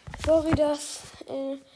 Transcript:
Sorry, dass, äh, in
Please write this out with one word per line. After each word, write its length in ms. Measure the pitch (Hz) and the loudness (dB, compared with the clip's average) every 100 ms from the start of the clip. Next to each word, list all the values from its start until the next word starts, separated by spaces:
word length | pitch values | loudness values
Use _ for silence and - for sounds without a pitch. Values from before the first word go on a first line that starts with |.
| - - - | -16 -4 4
Sorry, 300 | 320 311 311 | 4 4 4
dass, 480 | 294 294 - - - - - | 4 2 -4 -12 -14 -18 -10
äh, 260 | 269 269 | -6 -6
in 80 | 277 269 | -8 -12